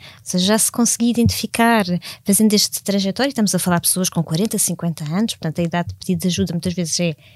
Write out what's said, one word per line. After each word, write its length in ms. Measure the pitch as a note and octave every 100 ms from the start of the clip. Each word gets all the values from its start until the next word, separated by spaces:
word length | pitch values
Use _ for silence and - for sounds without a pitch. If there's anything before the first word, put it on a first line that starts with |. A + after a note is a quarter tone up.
| - -
Ou 20 |
seja, 220 | - F3+
já 140 | F#3 A3
se 120 | -
conseguia 400 | - A3+ - A#3
identificar, 760 | A#3 A#3 - A3 - A#3 A3+ F3+ F3 - -
fazendo 300 | - G3 A3
este 300 | G3+ - -
trajetório, 480 | - G3+ G3 F#3 C#4
estamos 240 | C4 G#3
a 40 | F3+
falar 180 | - E3+
de 120 | -
pessoas 220 | F3+ F#3
com 120 | E3+
quarenta, 360 | D#3 D#3+ A3 G#3
cinquenta 460 | - F3 E3+ D#3
anos, 300 | D3 F3 A3+
portanto 260 | - D#3+ D3+
a 20 |
idade 260 | E3+ F3 F3
de 60 |
pedido 260 | - - F3
de 80 | F#3
ajuda 240 | E3+ F#3+
muitas 220 | E3+ F#3
vezes 260 | F3 E3 -
é, 160 | F3 D3+ -